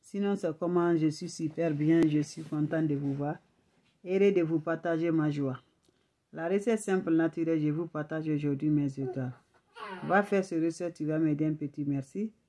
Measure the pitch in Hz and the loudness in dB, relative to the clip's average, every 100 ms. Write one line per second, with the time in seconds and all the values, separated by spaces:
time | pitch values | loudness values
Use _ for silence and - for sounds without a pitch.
0 | - 202 202 196 170 156 175 175 175 170 | -8 -2 0 0 -2 -2 0 2 4 4
1 | 156 147 175 - 160 156 165 147 151 165 | 2 -2 -10 -6 -6 -2 -2 0 4 4
2 | 156 151 147 - 156 151 156 160 156 139 | 4 2 -2 -8 -6 -2 0 0 0 0
3 | 143 139 143 170 _ _ _ _ _ _ | -2 -2 -4 -6 _ _ _ _ _ _
4 | 180 190 202 185 160 160 156 165 170 165 | -2 4 4 4 2 0 0 -4 0 0
5 | 170 160 151 147 135 127 _ _ _ _ | 2 2 2 0 -2 -4 _ _ _ _
6 | _ _ _ 160 165 202 202 220 - 190 | _ _ _ -8 -2 0 2 -2 2 0
7 | 175 165 165 165 165 165 151 151 165 156 | 2 2 2 0 0 2 2 0 -4 -6
8 | 151 160 160 147 147 143 151 147 143 135 | -6 -6 -2 -2 0 0 2 2 2 -2
9 | 131 - 127 127 _ _ _ - - 185 | -6 -4 -6 -8 _ _ _ -14 -12 -10
10 | 151 185 202 196 185 165 165 160 175 170 | 0 0 2 0 0 -2 -2 -2 -8 -6
11 | 151 156 160 147 156 156 143 - 143 139 | -2 0 2 2 0 -2 -6 -6 -4 -4
12 | 135 190 214 _ | -4 -6 -6 _